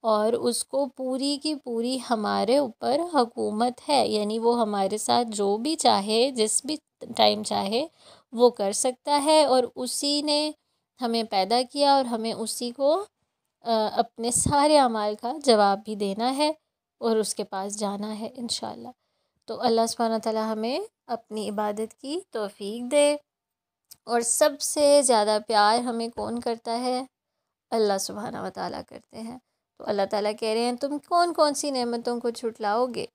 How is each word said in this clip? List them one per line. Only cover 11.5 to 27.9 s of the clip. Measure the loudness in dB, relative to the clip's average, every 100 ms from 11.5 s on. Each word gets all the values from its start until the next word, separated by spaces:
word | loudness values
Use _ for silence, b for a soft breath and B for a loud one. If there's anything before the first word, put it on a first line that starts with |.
| 0 0
کیا | 0 4
اور | 4
ہمیں | 2 -4 -4
اسی | -6 -6 -6 -8
کو، | -2 0 0 -2 _ _ _ _ _
آ، | -4 -2 0
اپنے | 0 -2 -2 -4
سارے | -2 0 2 6 6
اعمال | 4 2 -4 -4
کا | -6 -4
جواب | 4 6 6 2
بھی | -4
دینا | -4 -4 -2 -2 0
ہے | 0 0 _ _ _ _
اور | 0 0
اس | 0
کے | -4
پاس | -6 -6 -8 -4
جانا | -6 -4 -8 -8
ہے | -10 -10
انشاءاللہ۔ | -6 -6 -6 -10 -14 -18 _ _ _ _
تو | -14 -2
اللہ | 2 2 2
سبحانہ | 0 -2 0
تعالیٰ | -2 -2 -2
ہمیں | -2 -2 -4 -6 _ -10
اپنی | -10 _ -8 -6
عبادت | -4 -4 -4 -6 -8
کی | -8 -8 -6
توفیق | -8 -8 -8 -10 -8 -2
دے، | 4 4 2 _ _ _ _ _ _ _ -20
اور | -2 -2
سب | 0 2 2 2
سے | -6 2 6 6
زیادہ | 6 4 4 0 2
پیار | 4 4 4
ہمیں | 0 -4 -6
کون | -6 -6 -6
کرتا | -6 -6 -6 -4
ہے؟ | -2 -2 -6 _ _ _ _ _ _
اللہ | 0 2